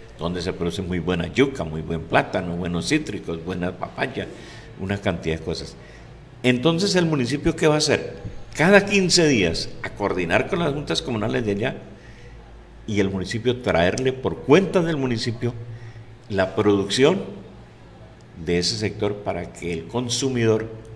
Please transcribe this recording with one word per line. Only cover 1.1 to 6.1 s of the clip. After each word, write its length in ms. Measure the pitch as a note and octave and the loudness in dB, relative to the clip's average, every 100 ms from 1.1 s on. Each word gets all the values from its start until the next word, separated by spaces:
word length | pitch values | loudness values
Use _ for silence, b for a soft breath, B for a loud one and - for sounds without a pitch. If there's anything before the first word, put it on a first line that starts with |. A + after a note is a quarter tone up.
| F2 E2+ | -2 0
yuca, 320 | - C#3+ - | 2 2 0
muy 160 | D#2+ D#2 | -6 -6
buen 220 | D#2+ D#2+ | -6 -6
plátano, 520 | - - - G#2 F2 | 0 0 0 -2 -4
buenos 320 | E2+ F2+ E2+ E2+ | -4 -4 -2 0
cítricos, 560 | D3+ - G2+ - E2 | -2 -2 -8 -8 -8
buena 300 | E2 F#2 F2+ | -6 -4 -4
papaya, 540 | F2+ - - C3+ - F2 B B B B - | -4 -8 -6 -6 -6 -8 B B B B -10
una 200 | F#2+ G2 | -6 -4
cantidad 400 | G2+ E2+ E2 D#2+ | -2 -2 -2 -4
de 60 | |
cosas. 300 | - D#2+ D2 - B B B | -4 -6 -8 -14 B B B